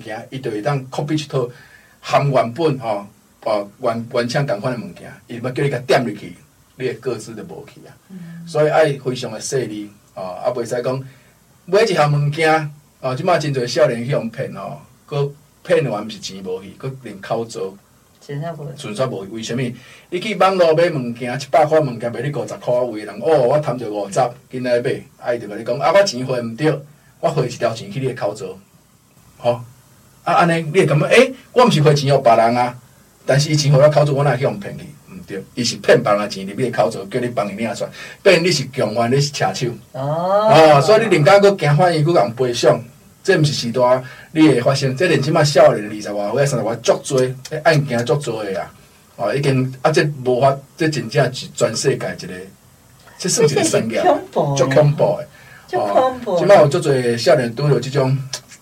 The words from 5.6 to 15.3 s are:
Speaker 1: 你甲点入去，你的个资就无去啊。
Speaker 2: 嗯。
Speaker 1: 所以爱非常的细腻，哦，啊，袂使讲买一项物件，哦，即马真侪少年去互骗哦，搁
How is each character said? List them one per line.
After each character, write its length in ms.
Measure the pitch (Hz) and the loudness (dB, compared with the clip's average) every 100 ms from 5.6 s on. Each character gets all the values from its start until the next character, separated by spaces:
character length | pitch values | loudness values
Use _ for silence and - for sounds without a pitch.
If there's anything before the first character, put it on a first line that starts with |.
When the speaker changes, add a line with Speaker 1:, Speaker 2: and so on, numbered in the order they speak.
Speaker 1:
你 80 | 143 | -4
甲 80 | 123 - | -4 0
点 180 | 139 | 0
入 80 | 117 | 0
去， 220 | 101 90 87 _ _ _ | -8 -14 -20 _ _ _
你 140 | - 127 | -10 -8
的 60 | |
个 220 | 110 135 110 | -6 -8 -8
资 200 | 113 107 | -10 -16
就 80 | |
无 200 | 90 - - | -14 -16 -18
去 80 | - - | -20 -20
啊。 80 | - _ | -20 _
Speaker 2:
嗯。 340 | 185 170 170 - | -18 -16 -16 -6
Speaker 1:
所 160 | 151 | 0
以 40 | 151 | 2
爱 240 | 156 147 | 4 2
非 200 | 135 131 | 0 -6
常 160 | 123 117 | -6 -8
的 100 | 107 | -10
细 180 | - 135 110 | -6 -4 -4
腻， 220 | 104 104 - _ | -8 -12 -18 _
哦， 220 | 98 92 92 | -12 -12 -6
啊， 60 | 120 | -4
袂 180 | 120 117 | -4 -4
使 140 | 123 | -4
讲 220 | 127 131 - - _ _ _ _ - | -4 -6 -10 -20 _ _ _ _ 0
买 160 | 196 | 2
一 120 | 226 | 2
项 180 | 156 147 | 2 2
物 160 | 147 147 | 2 0
件， 400 | 160 156 160 151 - _ _ | 0 2 2 0 -10 _ _
哦， 140 | 131 | -6
即 80 | 131 | -2
马 160 | 180 165 | 0 0
真 160 | 151 | 0
侪 120 | 131 120 | -2 -2
少 200 | - 147 | 2 2
年 180 | 117 | 2
去 100 | 120 | -4
互 100 | 139 | -4
骗 280 | 117 - - | -4 -8 -10
哦， 240 | 98 98 143 - _ _ | -10 -12 -14 -20 _ _
搁 260 | 143 143 | -4 -4